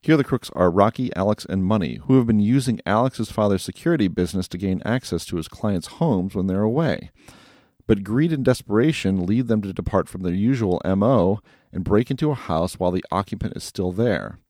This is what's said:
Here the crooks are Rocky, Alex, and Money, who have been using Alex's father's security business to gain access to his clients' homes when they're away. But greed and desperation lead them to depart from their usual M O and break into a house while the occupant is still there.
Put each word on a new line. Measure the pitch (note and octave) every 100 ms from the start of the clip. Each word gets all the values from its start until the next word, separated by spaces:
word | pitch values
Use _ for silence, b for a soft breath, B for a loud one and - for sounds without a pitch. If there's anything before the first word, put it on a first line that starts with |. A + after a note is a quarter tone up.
Here | - D#3
the | C3
crooks | B2+ -
are | - F2+
Rocky, | F2 G2+ - B2+ -
Alex, | G2 G#2 -
and | F#2+
Money, | F#2 G#2+ D#2+ A#1+
who | - C3
have | A#2
been | G#2+
using | G#2 C3 B2 A2 -
Alex's | G#2 C3 - A2
father's | - G#2 G2
security | - - E3 E3 G2
business | E2 F2+ G2 F2+
to | F2+
gain | G2 F#2
access | - B2 - E2+ -
to | F2
his | D#2+
clients' | - A2 F#2+ -
homes | - E3 G2+ F#2 G2
when | F#2+
they're | F#2+
away. | G#2+ B2+ D#3+ E2 - B B B B B B B -
But | G#2+
greed | G2 A2+ E3
and | D#3
desperation | C3 B2+ - G#2 C#3 D#3 G2 F#2+ F2
lead | A2 B2
them | A2
to | G2+
depart | F#2 F2+ G2 -
from | F#2+
their | F#2
usual | F2+ A2 C3+ G#2+ F2
M | - F#2+
O | G#2 C3 F2+ G#2 b b b
and | F2 F2+
break | G#2 A#2+
into | C3+ D3+
a | C#3
house | - E2 F2 -
while | F2+
the | F2+ -
occupant | F#2 G2 G2 - -
is |
still | - - F#2
there. | F2+ A#2+ E2+ G#1 - _